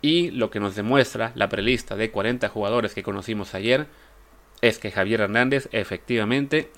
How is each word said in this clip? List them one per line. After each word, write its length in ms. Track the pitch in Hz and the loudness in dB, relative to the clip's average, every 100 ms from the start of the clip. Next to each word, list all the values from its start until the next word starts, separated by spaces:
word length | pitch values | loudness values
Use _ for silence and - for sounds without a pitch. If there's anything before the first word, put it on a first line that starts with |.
Y 300 | 147 170 175 | 2 2 2
lo 180 | 143 110 | 0 -2
que 100 | 107 | 0
nos 160 | 101 98 | -2 -2
demuestra 560 | 104 135 123 110 113 120 | 2 4 4 0 -4 0
la 140 | 98 | 0
prelista 460 | 98 107 123 - 101 | 2 0 0 -2 -4
de 160 | 110 | -2
cuarenta 380 | - 104 123 107 | 0 0 0 -2
jugadores 440 | 110 101 117 107 | -2 0 0 0
que 100 | - | -4
conocimos 520 | 98 101 95 107 95 95 | -6 -6 -4 -6 -6 -4
ayer 320 | 107 131 151 - - - - - - - | 2 2 0 -12 -20 -20 -20 -20 -20 0
es 180 | 117 110 | 2 2
que 120 | 104 | -4
Javier 300 | 101 98 110 | -2 0 2
Hernández 480 | 101 110 127 139 - | 2 2 2 0 0
efectivamente 1000 | 117 98 90 - 120 107 131 139 151 - | -4 -4 -8 -2 0 2 0 0 -2 -2